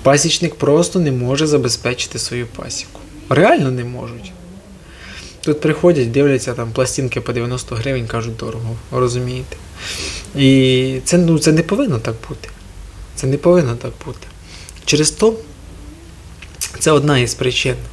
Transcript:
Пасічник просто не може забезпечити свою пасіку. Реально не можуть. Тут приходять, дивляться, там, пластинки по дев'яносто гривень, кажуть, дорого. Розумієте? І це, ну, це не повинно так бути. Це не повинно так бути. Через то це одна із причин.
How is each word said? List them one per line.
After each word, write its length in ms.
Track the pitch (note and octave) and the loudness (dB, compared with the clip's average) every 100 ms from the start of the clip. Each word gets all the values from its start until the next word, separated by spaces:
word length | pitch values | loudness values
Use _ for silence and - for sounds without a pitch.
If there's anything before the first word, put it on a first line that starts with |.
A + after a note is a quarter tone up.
Пасічник 520 | C3+ C#3+ E3 - E3+ - | 6 4 4 0 -2 0
просто 440 | C#3 D3+ F3 F#3 | 2 4 4 2
не 120 | D#3+ | 0
може 360 | B2+ B2 C#3 D#3 | 0 0 0 2
забезпечити 720 | D3 C3 - B2 A#2+ - - | 2 2 -2 -4 -4 -6 -6
свою 280 | - B2 A#2 | -6 -6 -6
пасіку. 520 | - A#2+ - - - - - - | -10 -10 -10 -10 -16 -20 -18 0
Реально 420 | B2+ G3+ E4 C#3 | 4 6 6 2
не 120 | B2+ | -2
можуть. 480 | A#2+ B2 A#2+ A#2 - - - G3 - - - - - - - - | -6 -8 -12 -14 -16 -18 -20 -20 -20 -20 -20 -20 -16 -16 -16 -8
Тут 200 | - D3+ | -2 0
приходять, 500 | D#3 D3+ F3 D#3+ A#2+ | 0 4 4 4 2
дивляться, 420 | A#2+ C#3+ C3+ - | 4 4 2 0
там, 180 | A#2+ A#2 | -6 -6
пластинки 500 | A2+ B2 - C3 - | -2 -2 0 -4 -4
по 120 | - | -4
дев'яносто 420 | A#2+ A#2+ B2 - A#2 | -4 -2 -4 -6 -6
гривень, 320 | B2 C3 A#2 | -4 -4 -4
кажуть, 300 | A#2+ A2+ A2+ | -4 -6 -8
дорого. 380 | A2+ A2+ A2+ A2+ - | -8 -8 -8 -8 -6
Розумієте? 680 | B2+ B2+ B2 B2 B2+ C3 - - - - - - - - C#3 | 0 0 0 -4 -6 -8 -12 -14 -14 -12 -8 -8 -10 -10 4
І 640 | C3+ C3+ C3 B2+ C3 C3 B2+ | 6 8 6 4 0 -2 2
це, 120 | F3 | 4
ну, 220 | E3+ D#3+ | 6 4
це 120 | D#3 | 4
не 120 | D#3 | 4
повинно 360 | D#3+ G#3 C#4 B2 | 2 0 0 0
так 160 | A#2 A2+ - | -2 -8 -10
бути. 200 | - - - - - - - - - | -14 -14 -18 -18 -18 -18 -18 -16 -6
Це 120 | C3 | -2
не 100 | C#3 | 2
повинно 380 | F3 F3+ C3+ B2 | 4 4 4 -2
так 160 | A2+ - - | -8 -12 -14
бути. 220 | B2 - - - - - - - | -14 -16 -20 -20 -18 -18 -12 0
Через 260 | D3 D3+ | 2 2
то 240 | - A3 A3 - - - - - - - - - - - - - - | 4 2 2 -10 -18 -18 -18 -18 -18 -20 -20 -20 -18 -18 -10 -10 -2
це 120 | - | 2
одна 280 | D3 C#3+ C3+ | 4 4 2
із 140 | A#2+ | 2
причин. 420 | - B2+ B2 - B2+ A#2+ | 0 -2 0 -2 -4 -8